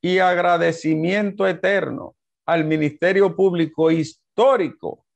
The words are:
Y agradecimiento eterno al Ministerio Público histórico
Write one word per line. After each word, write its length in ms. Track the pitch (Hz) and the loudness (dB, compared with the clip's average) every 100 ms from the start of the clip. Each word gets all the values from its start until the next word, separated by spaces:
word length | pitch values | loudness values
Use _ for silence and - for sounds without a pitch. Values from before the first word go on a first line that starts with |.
Y 180 | 180 185 | 0 2
agradecimiento 1300 | 185 180 175 170 170 165 160 156 165 196 202 202 190 | 2 2 2 2 0 -2 -2 -2 0 -2 -2 -2 -2
eterno 680 | 175 185 196 170 - - _ _ _ - | -2 -2 -2 -2 -8 -12 _ _ _ -4
al 200 | 165 156 | -2 0
Ministerio 720 | 156 151 147 175 190 196 175 | 0 -2 -2 0 2 2 2
Público 540 | 190 175 160 - 160 | 0 2 -4 0 0
histórico 1160 | 165 156 - _ - 247 262 165 - 78 - _ | 2 -2 -8 _ 0 2 2 -2 -6 -12 -12 _